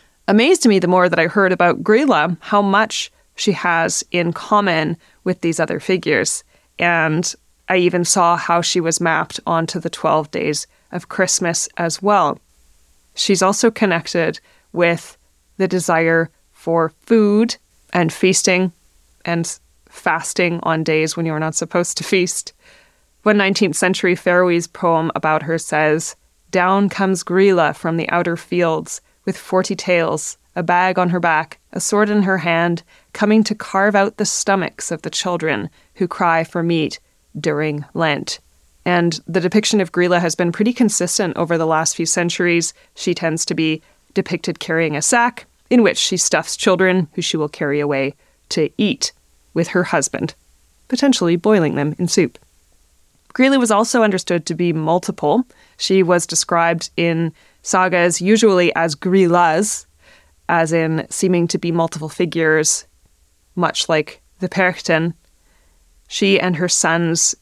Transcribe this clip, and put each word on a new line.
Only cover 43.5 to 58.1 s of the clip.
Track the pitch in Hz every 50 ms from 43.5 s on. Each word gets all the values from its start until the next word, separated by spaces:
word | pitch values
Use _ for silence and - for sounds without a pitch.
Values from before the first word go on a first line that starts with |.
| 175
be | 156 160 160 156 156 - _ _ _ _ _ -
depicted | 196 180 - 170 165 - 185 156 -
carrying | - - 160 160 165 156 151
a | 143
sack | - - 247 240 233 240 - - - _ _ _ _ -
in | 254 247
which | 214 185 - -
she | - - 185
stuffs | 170 - - - 156 160 - -
children | - - 202 185 175 190 185 180 190 160 -
who | _ 180
she | 165 - -
will | 160 151 147
carry | - - 160 143 143 147
away | 147 143 143 135 135 139 - _ _ _ _ _ _ -
to | - 175 156 139 - -
eat | 208 185 120 - - - - _ _ _ _ _ _ _ -
with | 160 170 -
her | - 180 180
husband, | - - 156 - - - - - 160 - _ _ _ _ _ _ _ _ _ _ -
potentially | 254 - 285 277 247 - 185 170 175
boiling | 175 - 214 214 190 160 147 -
them | 143 143 151 151 -
in | 180 165
soup. | - 202 160 123 - - _ _ _ _ _ _ _ _ _ _ _ _ _ _ _ _ _ _ -
Grýla | - 262 269 277 269
was | 240 220
also | 214 202 233 - - 240
understood | 220 208 185 180 - - 175 170 -
to | - 170
be | 160 175 170
multiple. | 156 160 156 156 170 180 - - - - 147 147 170 247 254 - _ _ _ _ _
She | - - - 190 190
was | 180 170 180 175 165
described | - 160 - - - 180 170 165 170 170 160 - - _
in | - 170 170 165 165 165 160 - _ _ _ _ _
sagas | - - - 185 185 185 180 175 175 175